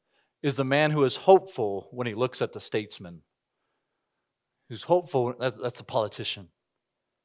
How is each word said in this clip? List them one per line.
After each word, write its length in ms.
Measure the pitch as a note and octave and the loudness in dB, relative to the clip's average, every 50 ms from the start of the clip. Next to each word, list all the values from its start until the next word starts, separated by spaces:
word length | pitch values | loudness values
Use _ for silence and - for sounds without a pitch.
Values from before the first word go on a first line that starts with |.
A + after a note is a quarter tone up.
| _ _ _ _ _ _ _ _ | _ _ _ _ _ _ _ _
is 160 | - C#3 B2 | -2 -2 0
the 80 | C#3 C3+ | 0 0
man 260 | C3 C#3 D3 D#3 D3+ | 2 2 2 2 2
who 140 | D3+ D3+ C3+ | 4 4 2
is 100 | B2+ - | 2 2
hopeful 720 | - - F#3 F#3+ F#3 F#3+ - - C3 A2 G2+ G2 F#2+ - - | 2 8 8 8 8 6 0 -4 -4 -2 -2 -2 -6 -10 -12
when 140 | B2+ B2 B2 | -10 -8 -6
he 80 | A#2 G2+ | -6 -2
looks 280 | A2+ B2+ B2+ - - | -2 -2 -2 0 -2
at 100 | B2 - | -4 -4
the 80 | - G#2 | -4 -8
statesman." 640 | - - - A2 G#2+ - - - F#2+ E2+ E2+ D#2+ - _ _ _ _ _ _ _ _ _ _ _ _ _ _ _ _ _ _ _ _ _ _ _ _ _ _ _ _ | -8 -4 -4 -4 -4 -6 -10 -14 -14 -16 -18 -18 -20 _ _ _ _ _ _ _ _ _ _ _ _ _ _ _ _ _ _ _ _ _ _ _ _ _ _ _ _
Who's 160 | - A#2+ G#2+ - | -16 -14 -12 0
hopeful, 500 | - F3 F3+ E3 C#3+ - C3 A#2+ B2 B2 - | 2 2 2 2 0 0 0 0 0 -2 -2
that's, 180 | B2 B2+ - | -4 -4 -4
that's 200 | E2+ B2 A#2+ - | -4 -6 -6 -6
the 80 | - - | -8 -10
politician. 640 | - - A#2+ G#2+ G2+ - - G#2+ - - G#2 F2+ D#2+ _ _ _ _ _ _ _ _ _ _ _ _ _ _ | -4 -2 -2 -2 -2 -4 -8 -8 -8 -8 -8 -12 -18 _ _ _ _ _ _ _ _ _ _ _ _ _ _